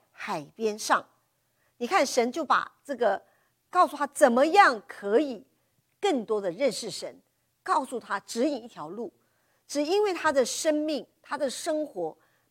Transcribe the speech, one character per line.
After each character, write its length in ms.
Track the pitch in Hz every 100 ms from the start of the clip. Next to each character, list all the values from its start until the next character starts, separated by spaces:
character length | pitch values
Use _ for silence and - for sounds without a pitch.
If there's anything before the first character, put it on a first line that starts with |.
| _
海 320 | - - 180 147
边 240 | - 220 214
上。” 260 | - 240 - _ _ _ _ _ _ -
你 80 | 240
看， 180 | 370 262
神 240 | - 233
就 140 | 320
把 280 | 285 226 - _
这 100 | -
个 260 | 247 226 196 _ _ _ _ _
告 180 | - 320
诉 100 | 285
他 100 | 285
怎 220 | - 285
么 160 | 240 311
样 340 | 392 359 226 -
可 320 | - 202 226
以 260 | 294 208 - _ _ _ _ _
更 240 | 403 285
多 160 | 208 214
的 100 | 196
认 180 | 170 269
识 180 | 180 220
神， 320 | - 165 - _ _ _ _
告 200 | - -
诉 140 | 262 233
他 220 | - 202
指 280 | - 233 247
引 140 | 143
一 40 | 233
条 200 | - 151
路。 240 | 208 233 - _ _ _ _ -
只 160 | 285
因 180 | 294 392
为 120 | 415
他 160 | 339 311
的 140 | 269
生 280 | 240 - 320
命， 320 | 302 302 285 - _
他 160 | - -
的 140 | 277
生 340 | - 349 311
活 320 | 294 190 165 - _ _ _